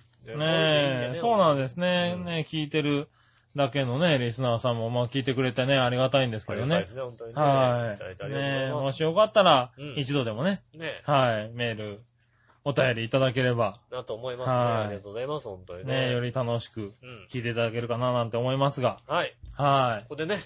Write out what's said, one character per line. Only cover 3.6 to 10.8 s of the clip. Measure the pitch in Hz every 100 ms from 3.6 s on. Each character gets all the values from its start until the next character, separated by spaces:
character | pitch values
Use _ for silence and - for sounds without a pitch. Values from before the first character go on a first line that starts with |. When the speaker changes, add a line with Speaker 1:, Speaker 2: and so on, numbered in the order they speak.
| 135
Speaker 2:
け | 139
の | 127 135
ね、 | 175 135
リ | 120
ス | 123
ナ | 123 113
ー |
さ | 127
ん | 117
も、 | 113
ま | 123
あ、 | 120
聞 | 135
い |
て | 131
く | 123
れ | 127
て | 123 127
ね、 | 139
あ | 123
り | 123
が | 131
た | 135
い | 123
ん |
で | 107
す | -
け |
ど | 110
ね。 | 131 175
Speaker 1:
あ |
り |
が |
た |
い |
で | 190
す |
ね、 | 127
本 | 123 117
当 | 117
に |
ね。 | 135
Speaker 2:
は | 147 135 127 120 117
い。 | 101
Speaker 1:
い |
た |
だ | 95
い | 92
て |
あ | 101
り |
が | 139
と | 139
う |
ご |
ざ |
い |
ま | 135
す。 |
Speaker 2:
ね | 135
え、 |
も | 147 135
し | 131
よ | 160
か | 180
っ | 214
た | 214
ら、 | 185 135 120 -
Speaker 1:
う |
ん。 | 147 131
Speaker 2:
一 | 127
度 | 143
で | 113
も | 107
ね。 | 180 196 _
Speaker 1:
ね | 160